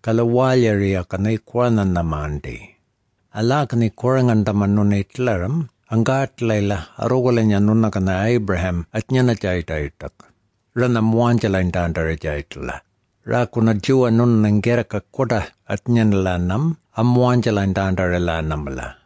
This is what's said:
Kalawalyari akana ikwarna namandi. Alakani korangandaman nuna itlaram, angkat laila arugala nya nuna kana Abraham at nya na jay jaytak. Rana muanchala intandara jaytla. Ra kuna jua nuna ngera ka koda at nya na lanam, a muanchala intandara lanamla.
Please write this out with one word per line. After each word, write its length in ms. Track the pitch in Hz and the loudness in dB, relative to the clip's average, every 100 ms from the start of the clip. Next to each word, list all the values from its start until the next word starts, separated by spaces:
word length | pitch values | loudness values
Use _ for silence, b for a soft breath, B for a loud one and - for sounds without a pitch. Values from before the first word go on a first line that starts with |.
Kalawalyari 960 | - 113 117 120 131 127 117 104 98 95 | 0 0 2 2 2 2 2 2 0 -2
akana 320 | 87 95 104 | -4 -4 -2
ikwarna 520 | 110 _ 120 123 110 98 | -2 _ -2 0 2 0
namandi. 720 | 87 82 76 76 73 67 60 - _ _ _ _ _ _ | 0 -2 -4 -6 -8 -10 -14 -16 _ _ _ _ _ _
Alakani 560 | 104 113 143 139 117 113 | -4 -2 -2 0 0 0
korangandaman 880 | - 123 131 123 110 104 101 98 104 | -2 0 2 2 2 2 0 0 2
nuna 200 | 104 101 | 2 0
itlaram, 680 | 98 - 127 95 90 160 135 _ _ | -4 -4 -2 -2 -2 -4 -6 _ _
angkat 500 | 110 113 135 135 - | -2 0 0 -4 -4
laila 560 | 117 107 101 98 80 - | -2 0 0 -4 -8 -6
arugala 460 | 113 131 127 120 | -2 0 2 2
nya 160 | 110 101 | 2 2
nuna 300 | 104 110 110 | 4 2 2
kana 360 | 98 95 92 107 | 0 -2 0 0
Abraham 600 | 120 101 90 92 87 82 | 0 0 -2 -2 -4 -6
at 160 | 110 - | -8 -2
nya 120 | 131 | 0
na 120 | 127 | 2
jay 280 | 107 95 90 | 0 -2 -4
jaytak. 500 | 82 78 73 _ 71 _ - _ _ _ _ | -4 -6 -6 _ -16 _ -20 _ _ _ _
Rana 260 | 123 123 117 | -2 0 2
muanchala 600 | 110 113 120 120 110 95 | 2 2 2 2 2 0
intandara 560 | 90 87 85 82 80 80 | 0 0 -2 -2 -2 -4
jaytla. 640 | 78 73 71 69 64 - _ _ _ _ | -6 -8 -10 -12 -10 -12 _ _ _ _
Ra 220 | 113 117 120 | -4 -2 -2
kuna 280 | 120 113 | 0 0
jua 360 | 104 - 135 123 | 0 0 2 4
nuna 380 | 113 120 113 107 | 4 4 4 4
ngera 340 | 104 107 120 | 2 2 -2
ka 160 | - 104 | -2 -8
koda 460 | _ - 123 110 87 _ - | _ -6 -2 -2 -4 _ -10
at 160 | 104 - | -8 0
nya 160 | 120 | 2
na 120 | 110 98 | 4 2
lanam, 600 | 95 90 90 104 160 160 _ - | 0 -2 -2 0 -2 -4 _ -2
a 80 | |
muanchala 600 | 120 123 123 123 113 104 | 2 2 2 2 0 0
intandara 540 | 98 95 98 92 90 87 | 0 0 0 0 0 0
lanamla. 760 | 87 82 78 76 71 65 - - | 0 -2 -4 -6 -6 -10 -12 -16